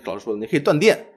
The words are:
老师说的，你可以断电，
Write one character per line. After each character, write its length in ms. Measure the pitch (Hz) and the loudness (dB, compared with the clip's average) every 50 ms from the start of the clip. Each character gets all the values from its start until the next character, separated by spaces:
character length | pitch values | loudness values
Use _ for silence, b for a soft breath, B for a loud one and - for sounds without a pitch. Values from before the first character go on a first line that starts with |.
| - | -8
老 140 | 113 113 104 | -10 -10 -8
师 40 | - | -6
说 120 | 117 107 | -6 -6
的， 60 | 104 | -6
你 60 | 110 | -6
可 80 | - - | -2 -2
以 60 | 147 | 0
断 180 | 143 214 165 151 | 2 2 2 4
电， 280 | 170 - - - - - - | 4 4 2 2 -2 -18 -20